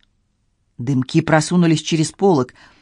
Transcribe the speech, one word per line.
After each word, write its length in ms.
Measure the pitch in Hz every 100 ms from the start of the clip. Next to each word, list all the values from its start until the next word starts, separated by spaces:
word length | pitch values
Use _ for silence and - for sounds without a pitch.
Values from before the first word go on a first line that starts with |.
| _ _ _ _ _ _ _ -
Дымки 440 | 120 135 127 165
просунулись 600 | 156 156 151 175 170 156
через 300 | - 160 156
полог. 420 | - 196 156 123 - - _